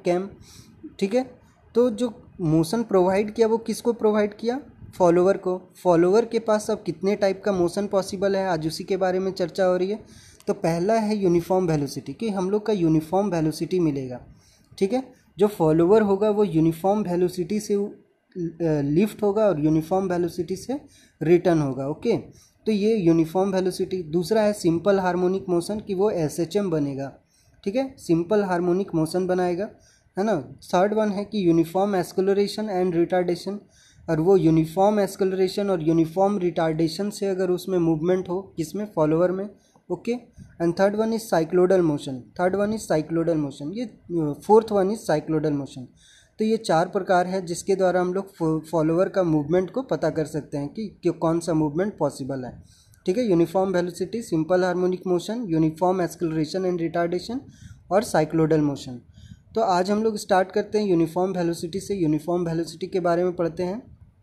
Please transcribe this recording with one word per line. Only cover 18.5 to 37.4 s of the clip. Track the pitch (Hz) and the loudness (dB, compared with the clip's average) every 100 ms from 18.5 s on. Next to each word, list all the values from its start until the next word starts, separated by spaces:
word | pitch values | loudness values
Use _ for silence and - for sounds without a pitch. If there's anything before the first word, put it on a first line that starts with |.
| 165 165 151 | -4 -2 0
लिफ्ट | 143 151 214 - | 2 2 2 0
होगा | 208 196 214 | 0 2 2
और | 156 151 | 2 2
यूनिफॉर्म | 156 160 190 190 | 2 0 -2 0
वेलोसिटी | 175 175 170 165 185 | -2 -2 -4 -6 -8
से | - 285 - _ _ _ | -6 -8 -10 _ _ _
रिटर्न | 151 175 185 165 | 4 4 4 2
होगा। | 143 131 135 | 0 -4 -6
ओके, | 156 233 170 - - _ _ - | -4 -2 -2 -4 -18 _ _ -4
तो | |
ये | 214 208 226 | 0 2 2
यूनिफॉर्म | 165 165 160 190 196 | 4 4 2 0 0
वेलोसिटी। | 190 185 180 180 185 | 0 -2 -2 -4 -6
दूसरा | 156 170 165 220 | -4 -4 0 2
है | 208 | 2
सिंपल | 208 175 165 202 196 | 2 0 2 2 2
हार्मोनिक | 185 180 180 190 185 | 2 0 0 0 0
मोशन, | 170 170 214 | -2 -2 -6
कि | 208 | -6
वो | 185 208 | 0 0
एसएचएम | 175 151 151 160 208 196 | 0 -2 -2 -2 -2 0
बनेगा, | 160 143 135 135 - _ _ _ _ | -2 -2 -4 -10 -12 _ _ _ _
ठीक | 202 233 | -4 -4
है, | 269 - | -4 -6
सिंपल | - 165 170 214 | 0 0 2 0
हार्मोनिक | 196 175 180 180 196 165 | 2 0 0 0 0 -2
मोशन | 156 180 180 | 0 -2 0
बनाएगा, | 180 180 175 220 - _ _ _ - | 0 0 -2 -6 -12 _ _ _ -4
है | 208 | -2
ना। | 170 127 - - | -2 -4 -14 -2
थर्ड | 180 202 | 2 2
वन | 214 214 | 2 0
है | 196 202 | -2 -4
कि | 214 175 | 0 4
यूनिफॉर्म | 165 160 185 202 190 | 4 2 0 0 0
एक्सेलरेशन | 160 - 190 196 202 - 214 | -2 -2 0 2 0 -4 -4
and | 185 180 165 | -2 0 0
retardation, | 170 185 180 170 - 202 - _ _ _ - | 2 0 0 -2 -6 -10 -12 _ _ _ -4
और | 156 | 0
वो | 165 196 | 4 6
यूनिफॉर्म | 160 160 160 190 196 214 | 6 4 2 2 2 2
एक्सेलरेशन | 190 - 190 190 185 208 202 | 0 0 -2 0 0 0 -2
और | 185 | 0
यूनिफॉर्म | 156 165 160 170 196 202 | 2 2 2 2 0 2
रिटार्डेशन | 175 165 165 160 160 165 202 | -2 0 0 0 -2 -2 -6
से | 208 196 | -4 -4
अगर | 185 | 0